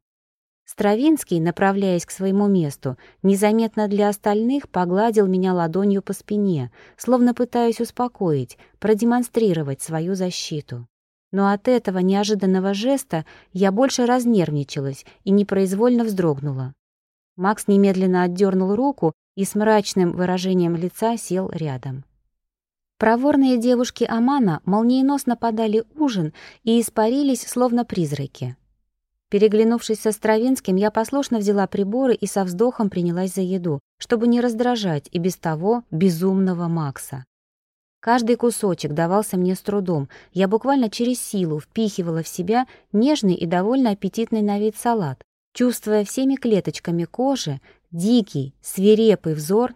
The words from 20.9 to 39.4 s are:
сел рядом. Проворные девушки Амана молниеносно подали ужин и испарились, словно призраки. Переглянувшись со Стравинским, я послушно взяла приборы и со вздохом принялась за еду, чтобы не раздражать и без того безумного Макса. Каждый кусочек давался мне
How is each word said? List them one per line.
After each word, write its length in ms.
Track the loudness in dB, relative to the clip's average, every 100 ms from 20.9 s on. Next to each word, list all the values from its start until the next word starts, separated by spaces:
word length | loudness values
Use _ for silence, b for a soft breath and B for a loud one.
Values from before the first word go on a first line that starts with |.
| -4 -4 -4
сел 320 | -4 -4 -4
рядом. 560 | -6 -6 -6 -8 -12 -14 _ _ _ _ _ _ _ _ 0
Проворные 600 | 2 2 2 4 4 2
девушки 480 | 2 2 0 -2 -2
Амана 540 | 0 2 2 2 0
молниеносно 720 | 0 0 2 2 2 0 -2 -2
подали 480 | -2 -2 0 0 -2 -2
ужин 360 | -2 0 -4 B B B
и 160 | 0 2
испарились, 640 | 2 0 0 2 0 -2
словно 420 | -4 -2 2 0
призраки. 720 | 0 -2 -2 -4 -8 -8 -10 -10 _ _ _ _ _ _ _
Переглянувшись 720 | 2 4 4 2 0 -2 -4
со 100 | -4
Стравинским, 640 | -2 0 0 0 -2 0 0
я 160 | 0
послушно 460 | 0 -2 -2 -2 -2
взяла 280 | 0 0 0
приборы 480 | -2 -2 0 0
и 140 | 0 -2
со 160 | -2
вздохом 460 | -2 0 0 0 -2
принялась 440 | -2 -2 -2 -4
за 60 | -4
еду, 400 | -4 -2 -2 -4 -8 -18
чтобы 300 | -2 0 2
не 140 | 2
раздражать 640 | 2 0 0 0 -2 -4 -4
и 100 | -4
без 180 | -2 -2
того 480 | -4 -2 -2 -2 -4
безумного 800 | 0 2 2 0 2 0 0 -2
Макса. 560 | -2 -4 -8 -12 -16 -16 _ _ _ _ _ _ _
Каждый 340 | 0 2 2 2
кусочек 560 | 0 0 -2 -2 -2
давался 460 | -2 0 0 0
мне 180 | 0